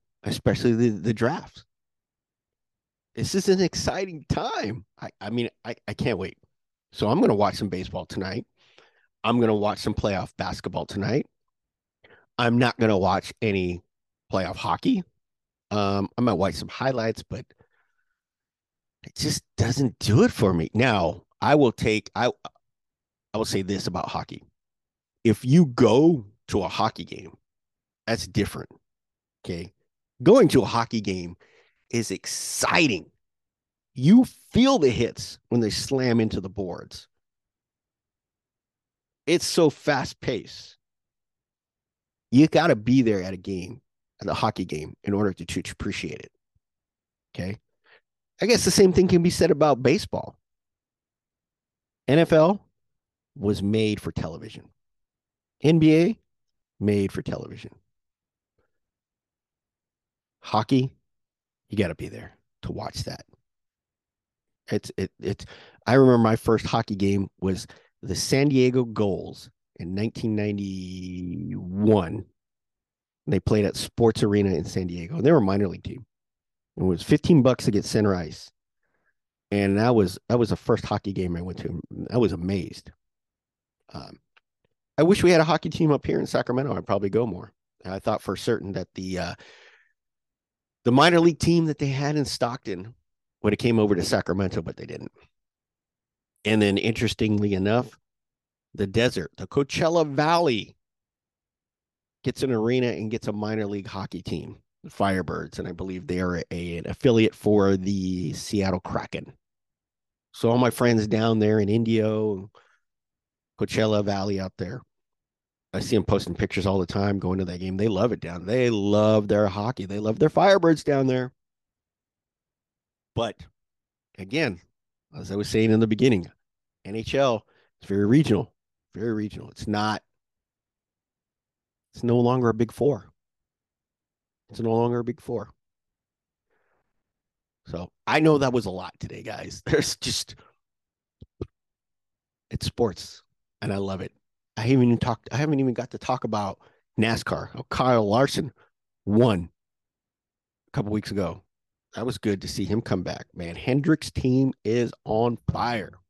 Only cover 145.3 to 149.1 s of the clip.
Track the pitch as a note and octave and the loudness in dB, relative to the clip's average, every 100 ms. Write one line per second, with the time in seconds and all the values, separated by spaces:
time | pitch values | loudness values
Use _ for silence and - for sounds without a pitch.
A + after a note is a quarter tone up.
145.3 | B2 D3+ C#3 C3+ A#2+ A#2+ A2 - B2+ A#2 | -4 -2 0 -2 -4 -8 -8 -6 -4 -4
146.3 | G#2+ G2+ - _ _ _ - A2 A#2 - | -4 -6 -10 _ _ _ -2 0 0 -4
147.3 | D#2 - - - - B2+ A#2+ G2+ A2+ C#3 | -8 -8 -14 -6 0 2 4 4 2 2
148.3 | - D2+ - _ _ _ _ - | 0 -6 -10 _ _ _ _ 0